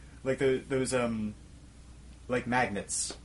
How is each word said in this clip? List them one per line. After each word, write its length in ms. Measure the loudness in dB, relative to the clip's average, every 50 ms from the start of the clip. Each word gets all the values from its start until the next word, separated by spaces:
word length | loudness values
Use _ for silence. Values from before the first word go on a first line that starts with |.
| -18 -18 -14 -6 0
like, 140 | 0 2 4
the, 220 | 6 4 4 4 2 0
those, 260 | 0 0 2 2 2
um, 400 | 2 4 2 2 0 -2 -4 -4 -8 -14 -18 -20 -18 -20 -20 -20 -20 -20 -18 -18 -18 -18 -18 -18 -14 -6 -2
like, 200 | 0 0 0 2
magnets, 680 | 2 2 2 2 0 -4 -4 -4 -4 -4 -4 -4 -6 -10 -14